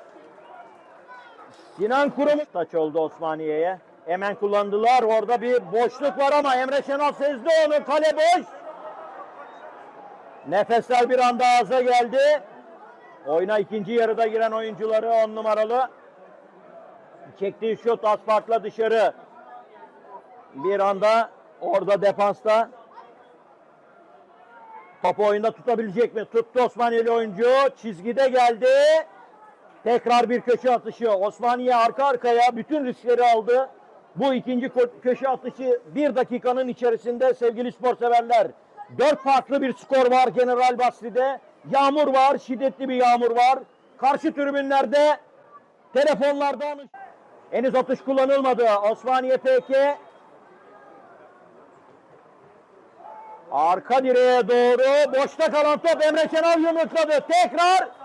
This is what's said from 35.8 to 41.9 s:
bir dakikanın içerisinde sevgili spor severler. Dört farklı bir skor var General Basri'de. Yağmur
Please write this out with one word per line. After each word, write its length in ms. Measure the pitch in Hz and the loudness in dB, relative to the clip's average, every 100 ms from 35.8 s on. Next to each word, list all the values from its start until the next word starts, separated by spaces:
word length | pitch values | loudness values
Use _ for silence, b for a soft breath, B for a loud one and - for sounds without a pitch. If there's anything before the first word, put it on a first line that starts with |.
| 160 | -4
bir 300 | 170 294 240 | -4 -2 -2
dakikanın 520 | 254 240 247 247 254 | -4 -4 -4 -2 -4
içerisinde 680 | 240 240 226 233 240 262 | -4 -2 -2 -4 -2 0
sevgili 380 | 247 233 220 247 | 0 -2 -2 -6
spor 240 | - 247 226 | -4 -4 -2
severler. 500 | 240 240 233 233 185 - _ - - 123 | 0 0 2 2 0 -4 _ -20 -12 -2
Dört 240 | 277 294 | 0 0
farklı 400 | 277 262 247 277 | 2 0 2 -2
bir 100 | 269 | -2
skor 380 | 240 - 269 247 | -6 -2 2 4
var 180 | 254 254 | 4 2
General 500 | 185 247 247 254 247 | 2 0 2 2 2
Basri'de. 600 | 247 - 226 214 269 262 - _ 143 | -2 -2 -6 -2 -2 -2 -12 _ -4
Yağmur 440 | 269 277 | 0 2